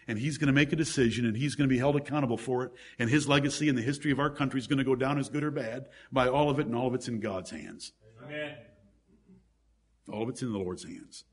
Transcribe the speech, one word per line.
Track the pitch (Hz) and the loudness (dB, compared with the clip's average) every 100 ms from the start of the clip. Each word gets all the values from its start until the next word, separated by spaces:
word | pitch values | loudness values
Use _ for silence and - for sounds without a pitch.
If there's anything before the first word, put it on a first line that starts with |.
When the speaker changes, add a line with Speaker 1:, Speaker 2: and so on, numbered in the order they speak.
| - | -6
Speaker 1:
And | 110 | -2
he's | 139 139 | -2 2
gonna | 147 | 4
make | 135 156 | 6 4
a | 160 | 2
decision, | 156 - 120 117 117 | 0 4 4 4 0
and | 107 | 0
he's | 143 131 | -2 2
gonna | 139 | 2
be | 123 | 4
held | 135 143 | 4 2
accountable | 143 147 131 113 | 0 0 0 0
for | - 123 | -2 -2
it. | 127 - - - | -2 -8 -16 -4
And | 117 | 2
his | 147 139 | 2 4
legacy | 143 143 - 151 | 4 2 2 2
and | 127 | 2
the | |
history | 113 143 151 | 0 -2 0
of | 131 | 2
our | 147 | 0
country | 143 135 135 | 0 -2 -2
is | 110 | 0
gonna | 139 131 | 0 2
go | 127 | 2
down | 135 147 | 2 0
as | 131 | -2
good | 147 | -4
or | 151 | -4
bad | 131 113 123 135 - - | -4 -6 -8 -12 -20 -2
by | 131 127 | 2 4
all | 143 147 | 4 4
of | 139 | 2
it, | 147 | 0
and | 117 | 0
all | 127 | 0
of | |
it's | 123 123 | -2 -4
in | 113 | -4
God's | 104 95 87 | -4 -6 -8
hands. | 80 87 - - - 110 110 | -12 -12 -14 -18 -20 -20 -20
Speaker 2:
Amen. | 147 151 147 120 - _ _ _ _ _ _ - _ _ _ _ _ _ - | -12 -10 -10 -12 -20 _ _ _ _ _ _ -20 _ _ _ _ _ _ -12
Speaker 1:
All | 107 | -6
of | 117 | -6
it's | - | -4
in | 127 | -6
the | 101 | -4
Lord's | 90 87 | -4 -6
hands. | - - - - - | -12 -16 -16 -20 -20